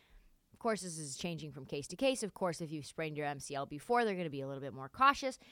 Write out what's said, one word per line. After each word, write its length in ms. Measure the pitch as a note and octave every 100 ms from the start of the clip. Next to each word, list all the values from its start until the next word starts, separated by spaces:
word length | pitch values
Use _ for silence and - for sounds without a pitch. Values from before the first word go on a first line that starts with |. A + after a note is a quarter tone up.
| _ - - _ _
Of 60 | -
course, 240 | A#3 G#3+
this 160 | F3+ D#3+
is 180 | C#3+ C3
changing 360 | F3 D#3+ D3+
from 140 | C#3 C3+
case 200 | C#3+ -
to 80 | F3+
case. 260 | C4 C4
Of 120 | G3+
course, 260 | - F#3 D#3
if 120 | D#3+
you've 120 | D#3
sprained 320 | C3 - D#3+ D3
your 100 | D3
M 140 | C#3+
C 140 | -
L 100 | C#3
before, 400 | C#3 D3 - A#3+
they're 120 | A3+ F3+
gonna 120 | E3
be 140 | C3+
a 60 | C3+
little 120 | C3+
bit 140 | C3+
more 160 | C3 C3+
cautious. 480 | - C#4 - C4 - -